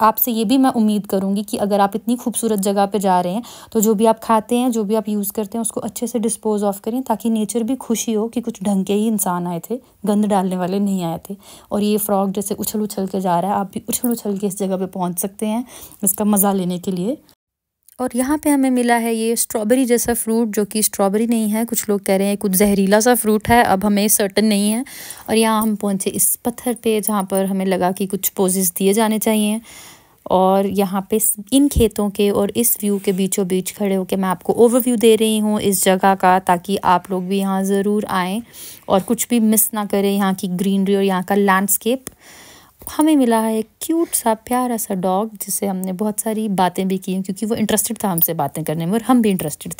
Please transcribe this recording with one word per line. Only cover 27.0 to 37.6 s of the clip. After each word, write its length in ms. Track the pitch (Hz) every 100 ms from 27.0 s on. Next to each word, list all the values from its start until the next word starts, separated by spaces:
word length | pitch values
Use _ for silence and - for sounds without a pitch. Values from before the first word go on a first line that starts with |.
जहाँ 220 | 202 208
पर 220 | 190 196 190
हमें 200 | 196 190
लगा 260 | 180 180
कि 140 | 185 190
कुछ 240 | 190 -
पोजेस 440 | - 185 185 185 -
दिए 160 | 190
जाने 260 | 214 214 214
चाहिए। 420 | 226 214 208 220 - - - - _ _ -
और 340 | 185 190 196 196
यहाँ 420 | 190 196 190 196
पे 100 | 214
स-, 240 | - - -
इन 140 | 269 285
खेतों 420 | - 220 - 208
के 200 | 196 202
और 220 | 196 202 220
इस 200 | 233 -
व्यू 180 | 208 202 196
के 60 |
बीचों 360 | 190 190 208 185
बीच 240 | 185 180
खड़े 240 | - 202 190
होके 200 | 185 196
मैं 140 | 190
आपको 240 | 180 -
ओवरव्यू 420 | 196 233 247 240 240
दे 200 | 226 220
रही 220 | 220 214
हूँ 220 | 214 208
इस 220 | 202 190 196
जगह 300 | 190 196 190
का, 240 | 185 185
ताकि 380 | 190 175 175 196
आप 320 | 185 180 180
लोग 120 | 180 180
भी 120 | 196
यहाँ 240 | 190 190